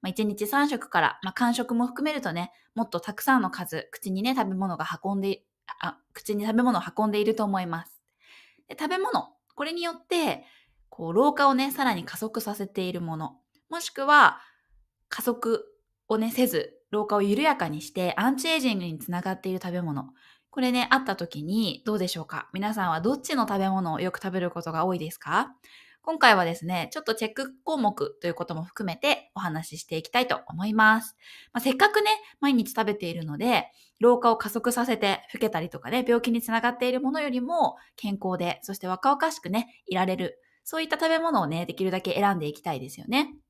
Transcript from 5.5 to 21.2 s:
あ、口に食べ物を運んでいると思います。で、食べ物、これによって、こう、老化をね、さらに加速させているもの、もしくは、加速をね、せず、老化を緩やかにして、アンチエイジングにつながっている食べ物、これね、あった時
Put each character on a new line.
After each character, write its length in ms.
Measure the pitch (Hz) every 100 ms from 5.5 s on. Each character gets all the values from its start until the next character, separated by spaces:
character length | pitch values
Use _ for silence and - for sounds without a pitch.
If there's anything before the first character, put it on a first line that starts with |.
| _ - -
あ、 180 | 175 - _
口 240 | - - 208
に 80 |
食 140 | 208 220
べ 40 |
物 160 | 247 208
を 40 | - -
運 120 | 214
ん 20 |
で 80 | 208
い 60 |
る 100 | 208
と 80 | 220
思 180 | 214 196
い 60 | 180
ま 180 | 165 -
す。 140 | - _ _ _ - - _ _
で、 80 | -
食 120 | 311
べ 80 | 370
物、 320 | 403 480 - _ _ -
こ 80 |
れ 80 | 294
に 100 | 339
よ 100 | 339
っ 140 | 339 _
て、 380 | 349 294 160 - _ _ _ _
こ 160 | - 165
う、 40 |
老 200 | 175 285
化 140 | 294 277
を 80 |
ね、 160 | 254 277
さ 140 | 269
ら 100 | 262
に 100 | 196
加 120 | 170 -
速 240 | 220 226
さ 160 | 220 208
せ 100 | 196
て 160 | -
い 100 | 185
る 80 | -
も 160 | 170 160
の、 220 | 160 - _ _ _
も 120 | 320
し 100 | 330
く 160 | - 277
は、 340 | 294 233 - - _ _ _ _ _ _
加 140 | -
速 420 | 226 233 226 226 - _ _ _ _
を 100 | 220
ね、 140 | 220
せ 160 | 233 254
ず、 260 | 208 - - _
老 160 | 208 214
化 80 |
を 80 | 208
緩 200 | 202 208
や 140 | 311 269
か 120 | 170
に 120 | 151
し 120 | -
て、 220 | - 180 -
ア 120 | 226
ン 80 | 269
チ 120 | 330
エ 80 | 320
イ 40 |
ジ 140 | 254
ン 60 | 202
グ 40 |
に 140 | 175 160
つ 140 | -
な 100 | 175
が 100 | 185
っ 80 | 190
て 80 | 190
い 40 |
る 80 | 185
食 100 | 185
べ 100 | 175
物、 260 | 170 143 135 _ _ _ _
こ 100 | -
れ 120 | 254
ね、 160 | 247 240
あ 60 | 269
っ 80 |
た 100 | 262
時 300 | 196